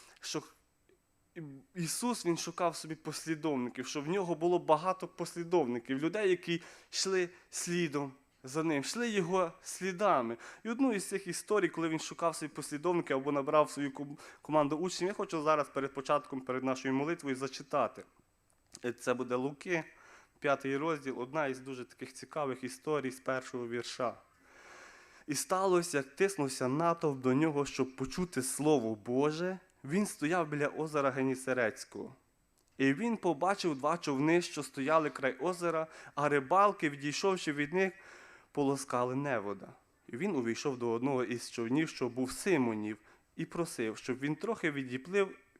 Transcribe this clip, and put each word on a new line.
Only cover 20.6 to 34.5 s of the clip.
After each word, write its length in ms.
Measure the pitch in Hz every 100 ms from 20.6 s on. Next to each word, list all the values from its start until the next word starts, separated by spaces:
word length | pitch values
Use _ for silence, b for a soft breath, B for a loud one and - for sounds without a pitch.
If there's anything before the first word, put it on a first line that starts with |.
| 135 139
розділ, 440 | 165 151 135 113
одна 260 | 123 156 143
із 120 | 131
дуже 260 | 131 127
таких 280 | 120 - 131
цікавих 520 | - - 160 139 123
історій 460 | 123 - - 147 131
з 100 | 127
першого 480 | - 131 - 123 120
вірша. 460 | 120 - - 120 107 _ _ B B B B B B B B -
І 80 |
сталося, 600 | 135 - 185 196 180 170 147
як 100 | 135
тиснувся 600 | - 190 196 135 131 127
натовп 520 | 143 170 170 156 131
до 140 | 127
нього, 320 | 131 160 143 139
щоб 300 | - 131 -
почути 460 | 131 - 180 131
Слово 520 | 127 - 151 147 110
Боже, 640 | 110 101 127 151 156 185 190 _ _
він 220 | 135 185 208
стояв 420 | - 147 180 151
біля 200 | 147 143
озера 420 | - 156 151 139
Генісарецького. 1080 | 135 131 131 - 127 110 - - 104 - - _ _ _ _ _ -
І 160 | 135
він 220 | 147 233 214
побачив 640 | 180 143 175 196 180 135
два 200 | 147 170
човни, 440 | 156 135 151 175
що 200 | 170